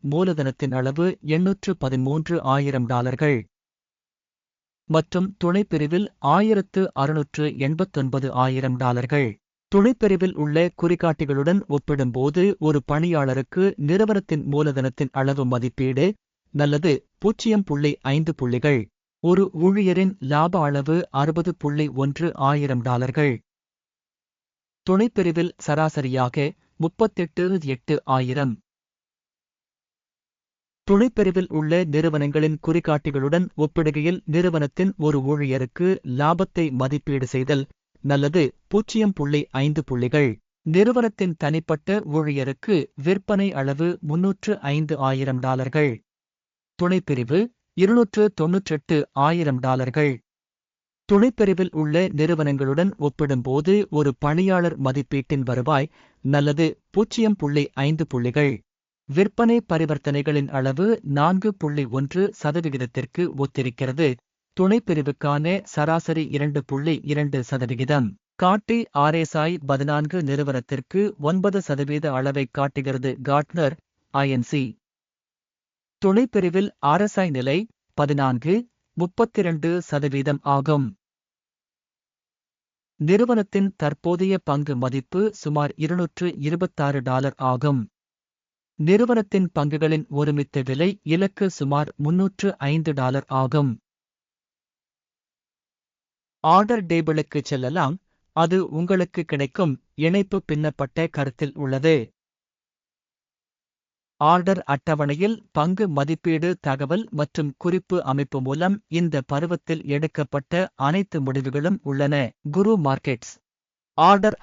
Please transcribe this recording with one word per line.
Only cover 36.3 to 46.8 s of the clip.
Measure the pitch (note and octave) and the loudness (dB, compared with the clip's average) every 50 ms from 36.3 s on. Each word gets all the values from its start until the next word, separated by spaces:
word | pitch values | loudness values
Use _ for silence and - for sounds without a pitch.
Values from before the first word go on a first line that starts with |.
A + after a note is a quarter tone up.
| E3+ E3+ F#3+ - - F3 E3+ D#3 C3 B2 | 0 0 -2 -4 -2 -2 -2 -2 -2 -2
மதிப்பீடு | B2+ C3 C#3+ D3 - - C#3 C3+ C3 B2 - | -2 -2 -2 -4 -4 -2 -4 -4 -4 -4 -4
செய்தல் | C3 C3 C3+ D3+ C#3 C3+ - - _ _ _ _ _ - | -4 -2 0 0 -2 -2 -6 -12 _ _ _ _ _ -4
நல்லது, | C3+ C#3+ C#3 C#3+ D3 D#3 F3+ D3+ B2+ - _ _ - - | -2 0 2 2 2 2 2 0 0 -2 _ _ -2 -2
பூஜ்ஜியம் | G#3 G#3+ - - A3 A3 G#3 F#3+ - | -2 -2 0 0 0 2 0 0 -2
புள்ளி | D3 C#3+ D3 D3 D3 - - C3 C#3 | -2 0 0 0 -2 -2 -4 -2 -2
ஐந்து | D3+ D3+ E3 D3 - | 0 0 -2 -4 -4
புள்ளிகள். | C3 B2 A#2+ B2 C3 D3+ D3 B2+ A2 - _ _ _ _ - D#3+ D#3 | -4 -2 -2 0 2 2 2 2 0 -4 _ _ _ _ -6 0 4
நிறுவனத்தின் | F3+ G#3 A#3+ B3 B3 A#3 A3+ G#3 - G3 F3+ D#3+ - - | 4 4 4 4 2 2 0 0 -2 -4 -4 -2 -2 -2
தனிப்பட்ட | C#3+ D#3 D#3+ D#3+ - D#3+ D3+ - - F#3+ G#3+ - D#3+ C#3+ | -2 -2 -2 -2 -2 -4 -4 -2 -2 -2 -2 -2 -2 -2
ஊழியருக்கு | D#3 D#3 D3+ C#3+ C#3 C3 C3+ C3+ - - - G#3 E3 C3+ - _ - C3+ | -2 0 0 -2 -2 -2 -4 -6 -6 -2 0 0 0 0 -2 _ -6 0
விற்பனை | E3 F#3+ G3+ F#3+ - G#3+ G3 G3 G3 F3 C#3 | 0 0 0 0 -2 0 0 0 0 0 -2
அளவு | C3+ C3+ C#3 C#3 E3 F3 F3 - - D3 | -2 -2 -2 0 -2 -2 -2 -4 -4 -4
முன்னூற்று | D3+ E3+ F3+ G3 F#3+ - - - G#3 - - C#3 C#3+ | -2 0 0 0 0 -2 -2 -4 -4 -4 -2 -2 -2
ஐந்து | D3+ D#3 D3 D#3 C3+ C#3 C3+ | -2 -2 -2 -2 -2 0 0
ஆயிரம் | C3+ C3+ C3+ C3+ C3 B2+ B2+ | 0 0 -2 -2 -2 -2 -2
டாலர்கள். | C3 C3 C3 C3 B2+ B2 D#3 D3+ C#3 A#2 G#2+ _ _ _ _ _ _ _ _ _ _ _ _ _ _ _ | -2 -2 -2 -2 -2 0 0 0 0 0 -4 _ _ _ _ _ _ _ _ _ _ _ _ _ _ _
துணைப்பிரிவு | - | -2